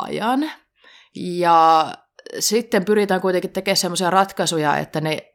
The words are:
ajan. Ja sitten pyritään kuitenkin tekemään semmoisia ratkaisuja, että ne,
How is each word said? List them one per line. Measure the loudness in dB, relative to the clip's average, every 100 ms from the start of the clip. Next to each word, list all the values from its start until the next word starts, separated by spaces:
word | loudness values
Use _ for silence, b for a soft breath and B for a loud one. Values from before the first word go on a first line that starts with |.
ajan. | -4 -6 -4 -2 -4 -10 _ b b b b
Ja | -12 -8 -2 4 6 6 4 2 -6 _ _ -14 -6
sitten | -2 -2 0 0
pyritään | 2 2 2 0
kuitenkin | 0 -2 -2
tekemään | -4 -2 -2
semmoisia | -2 -2 0
ratkaisuja, | 2 2 -2 -2 0 0 -2
että | -2 -4
ne, | -4 -4 -8